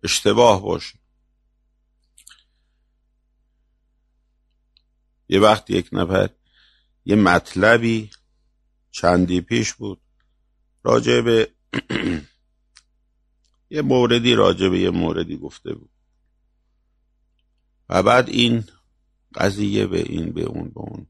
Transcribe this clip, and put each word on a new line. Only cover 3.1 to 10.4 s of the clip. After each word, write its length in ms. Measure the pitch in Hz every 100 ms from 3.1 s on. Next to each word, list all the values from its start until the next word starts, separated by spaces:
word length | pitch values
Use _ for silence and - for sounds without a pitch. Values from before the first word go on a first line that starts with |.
| _ _ _ _ _ _ _ _ _ _ _ _ _ _ _ _ _ _ _ _ _ _
یه 100 | 95
وقت 300 | 107 107 -
یک 200 | 95 87
نفر 380 | 95 92 95 98 _ _ _ _ _ _ _ -
یه 100 | 104
مطلبی 960 | 95 87 - - 101 117 117 113 107 _ _ _ _ _ _ _ _
چندی 500 | - 85 90 90 90
پیش 320 | 87 117 110
بود، 280 | - 107 95 _ _ _ _